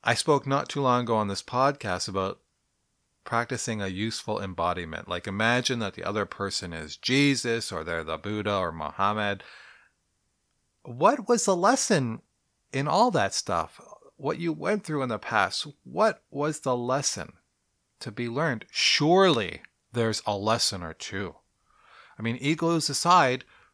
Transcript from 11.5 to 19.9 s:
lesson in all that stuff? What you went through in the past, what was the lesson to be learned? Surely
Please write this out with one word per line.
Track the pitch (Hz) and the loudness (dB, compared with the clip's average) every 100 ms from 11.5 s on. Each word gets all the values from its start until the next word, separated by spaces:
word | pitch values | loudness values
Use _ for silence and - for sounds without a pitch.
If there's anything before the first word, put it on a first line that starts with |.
| 180 | 2
lesson | 190 269 - 185 123 113 _ _ _ _ _ | 4 4 4 2 2 -6 _ _ _ _ _
in | 135 143 | -4 0
all | 165 247 | 4 4
that | 170 98 | 4 0
stuff? | - - 87 78 - - - - _ | -2 -2 -2 -2 -8 -20 -20 -20 _
What | 135 - | -6 -4
you | 170 | -4
went | 156 - 214 | -4 -2 -2
through | - 151 | -2 -4
in | 131 | -2
the | 107 | -4
past, | - 113 95 - 151 - | 0 2 2 -2 -8 -12
what | 131 143 214 - _ | -10 0 0 0 _
was | 139 147 151 | -4 -4 -2
the | - 123 | -2 -2
lesson | 120 131 - - 82 - _ _ _ _ _ _ | 0 0 0 -4 -8 -14 _ _ _ _ _ _
to | - | -14
be | 107 120 | -8 -6
learned? | 120 160 117 - | -2 -2 -2 -6
Surely | - - - 147 180 190 131 92 87 - _ _ | -2 2 4 6 8 8 6 0 -6 -16 _ _